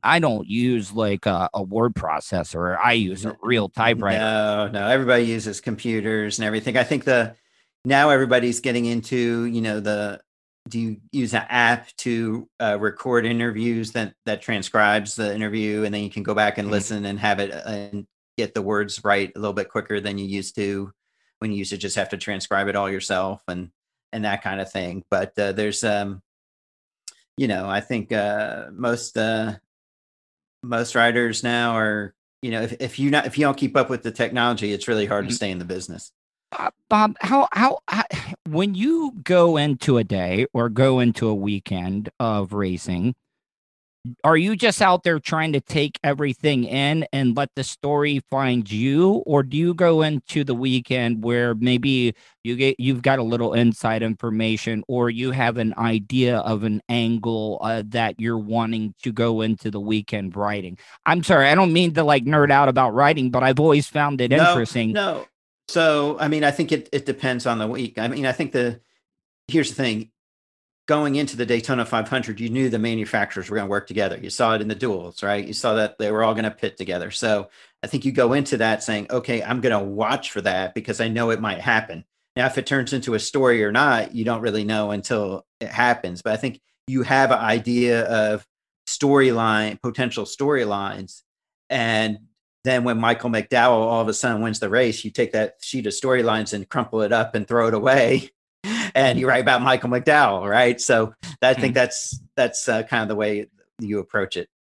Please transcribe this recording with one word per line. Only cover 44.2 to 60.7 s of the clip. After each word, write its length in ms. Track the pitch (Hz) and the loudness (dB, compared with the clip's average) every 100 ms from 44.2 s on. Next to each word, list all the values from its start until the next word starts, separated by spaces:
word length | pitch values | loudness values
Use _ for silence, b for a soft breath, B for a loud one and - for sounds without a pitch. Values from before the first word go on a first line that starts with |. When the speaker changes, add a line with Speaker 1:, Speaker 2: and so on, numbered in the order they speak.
Speaker 1:
are 120 | 151 160 | 2 4
you 200 | 180 214 | 2 2
just 260 | 233 185 | 0 2
out 220 | 196 180 | 2 4
there 160 | - 160 | 2 -2
trying 320 | - 160 160 | -2 -2 0
to 80 | 143 | -2
take 380 | - 160 147 - | -2 -2 -2 -2
everything 600 | 147 143 147 127 151 139 | -2 -2 -2 0 0 2
in 420 | 120 131 139 160 156 | 0 0 0 0 0
and 240 | 135 131 117 | 0 2 2
let 140 | 139 | -2
the 80 | - | -4
story 580 | 131 - 143 147 147 143 - | -8 -6 -2 0 2 0 -2
find 380 | 135 135 123 104 | -2 0 0 -2
you? 520 | 104 127 143 185 214 - | -2 0 4 4 2 2
Or 180 | 147 | 2
do 120 | 135 143 | 2 0
you 180 | 170 | 0
go 280 | 170 175 160 | 4 4 4
into 400 | 156 151 - 156 | 2 0 -2 -4
the 120 | 143 120 | -2 -2
weekend 640 | 131 127 123 127 120 113 | 0 0 0 -2 0 0
where 320 | 113 120 120 | 0 0 0
maybe 600 | 113 120 123 135 131 120 110 b b | 0 2 2 2 2 0 -2 b b
you 140 | 117 120 | -6 0
get, 240 | 135 135 | 0 2
you've 220 | 127 127 | 0 0
got 180 | 127 135 | 2 2
a 20 | |
little 300 | 113 117 117 | 2 0 0
inside 480 | 117 120 107 113 110 | 4 4 4 0 0
information, 800 | 113 107 117 110 113 110 - 113 - | -2 -4 -4 -2 0 -2 -2 -6 -4
or 200 | 123 120 | 0 0
you 220 | 117 127 | -2 -4
have 260 | 131 120 120 | 0 0 0
an 160 | 110 - | -2 0
idea 600 | 117 113 104 127 123 120 | 0 0 0 2 2 2
of 260 | 104 110 | 0 -2
an 180 | 110 107 - | -2 -4 -2
angle, 680 | 120 117 117 113 113 107 101 | 0 0 0 -2 -4 -4 -4
uh, 220 | 107 113 107 | -4 -4 -4
that 280 | 117 110 - | -2 -2 -2
you're 200 | 113 113 | -4 -4
wanting 560 | 104 113 113 113 110 - | -2 -2 -2 -2 -6 -6
to 80 | - | -8
go 280 | 110 117 113 | 0 0 0
into 300 | 110 107 110 | 0 -2 -4
the 80 | 104 | -6
weekend 540 | 104 110 101 110 98 92 | -2 -2 -2 -6 -6 -4
writing? 420 | 101 104 92 | -4 -4 -8